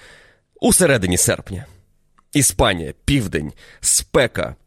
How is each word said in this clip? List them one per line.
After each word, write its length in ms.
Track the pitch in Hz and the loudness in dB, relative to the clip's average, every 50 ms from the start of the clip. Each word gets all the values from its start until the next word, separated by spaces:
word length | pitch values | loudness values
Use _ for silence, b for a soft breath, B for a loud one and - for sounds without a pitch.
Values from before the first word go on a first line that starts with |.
| b b b b b b b b b b _ - | b b b b b b b b b b _ -2
У 120 | - 247 | 0 2
середині 440 | - - 185 151 - 113 92 90 87 | 2 4 4 2 2 2 2 0 0
серпня. 500 | 90 - - 87 - - - 95 90 - - - - _ _ _ _ _ _ _ _ _ _ | 0 0 0 -2 -4 -4 -12 -12 -14 -14 -16 -20 -20 _ _ _ _ _ _ _ _ _ _
Іспанія, 600 | - 147 131 - - - 135 110 95 87 78 67 - _ - | -2 0 0 0 0 0 0 0 0 -2 -6 -10 -10 _ 0
південь, 480 | - 143 139 107 90 82 80 73 71 - B B B B B | 2 2 2 0 -2 -4 -6 -6 -6 -12 B B B B B
спека. 760 | B - - - - _ - 156 127 113 - - 80 58 - _ _ | B -2 -2 -2 -2 _ 2 2 2 2 0 -6 -8 -8 -8 _ _